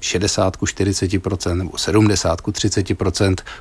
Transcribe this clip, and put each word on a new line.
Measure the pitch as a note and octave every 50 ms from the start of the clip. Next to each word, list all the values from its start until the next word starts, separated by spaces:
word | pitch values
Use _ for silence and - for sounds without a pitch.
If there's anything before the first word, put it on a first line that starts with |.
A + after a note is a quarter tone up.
šedesát | - - - F2+ G2 G#2 - - G2 F#2 F2+
ku | - -
čtyřiceti | - - - F#2+ G2+ F#2+ - - F2+ G2 F#2+
procent | - A#2 G#2+ F#2 - - E2+ F2+
nebo | F#2 E2 - -
sedmdesát | - - E2 G#2+ G#2+ G#2 G2+ F2+ - F2 E2 -
ku | - - G#2
třiceti | - - G#2 - - F#2 - F#2
procent, | - - F#2+ F2+ - G#2 F#2+ F#2 F#2 - - - -